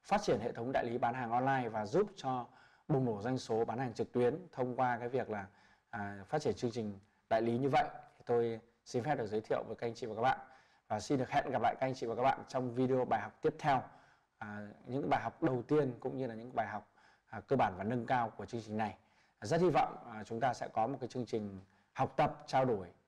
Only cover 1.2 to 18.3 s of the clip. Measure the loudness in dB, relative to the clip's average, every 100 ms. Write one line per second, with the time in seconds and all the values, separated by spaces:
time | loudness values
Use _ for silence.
1.2 | 0 2 4 2 0 -2 2 2 2 -2
2.2 | -4 -4 -6 -16 -20 _ 0 2 2 0
3.2 | -2 -2 0 2 2 0 -4 -2 -2 4
4.2 | 2 2 -8 -4 -2 2 0 0 -2 -2
5.2 | -2 -6 -8 _ _ _ _ -8 -8 -8
6.2 | -4 -2 0 0 -2 -2 -6 -8 _ _
7.2 | _ 2 2 2 4 2 2 -6 -18 _
8.2 | 2 2 2 -2 -12 _ -6 -2 0 0
9.2 | 0 -2 0 -4 -2 -6 -6 -6 -6 0
10.2 | 0 0 -6 -20 _ _ _ -6 0 0
11.2 | 2 0 0 2 0 2 -2 -2 -4 2
12.2 | 2 2 -2 -2 -2 2 2 4 2 0
13.2 | -2 -2 -2 0 2 2 0 -16 -20 _
14.2 | _ _ -10 -10 -10 -14 -6 -4 0 0
15.2 | 0 0 0 0 2 2 2 -2 -6 -4
16.2 | -6 -6 -6 -4 -2 -6 -10 _ -20 _
17.2 | _ -12 0 4 4 2 -2 -2 0 0
18.2 | 0